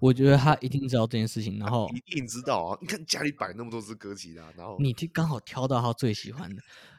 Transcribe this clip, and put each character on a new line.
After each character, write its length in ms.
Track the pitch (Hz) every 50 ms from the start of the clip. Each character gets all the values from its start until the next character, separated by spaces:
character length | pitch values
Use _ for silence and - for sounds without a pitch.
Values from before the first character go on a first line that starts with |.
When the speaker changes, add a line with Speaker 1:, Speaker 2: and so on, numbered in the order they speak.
Speaker 1:
我 100 | 127 131
觉 180 | 127 123 135 139
得 80 | 139 139
他 200 | 123 156 151 -
一 100 | - 127
定 180 | 135 139 139 131
知 80 | 131 120
道 100 | 110 113
这 100 | - 113
件 80 | 110
事 160 | 113 - 117
情， 160 | 107 110 98 104
然 140 | 104 104
后 160 | 120 120 107 82
Speaker 2:
他 60 | 117
一 60 | 120
定 260 | - - 175 151 127 110
知 140 | 107 123
道 240 | 127 143 127 95 82
啊， 120 | 85 101 -
你 60 | 175 160
看 160 | 208 185 160
家 160 | - - -
里 100 | - 147
摆 220 | 143 - 107 95 90
那 100 | 110 120
么 80 | 117
多 100 | 113 113
只 140 | 107 101 113
哥 180 | 107 - 101 101
吉 200 | 95 - 85 82
拉， 180 | 82 80 80 80 87
然 100 | 85 104
后 100 | 101 92
Speaker 1:
你 140 | 143 131
刚 340 | 117 - 165 170 - 165 160
好 140 | 160 143 110
挑 260 | - - - 127 127
到 160 | 131 139 120
他 120 | 120 120 113
最 200 | - - 117 104
喜 200 | - - 104 113
欢 200 | 139 - 90 98
的， 80 | 92 - - - - - - -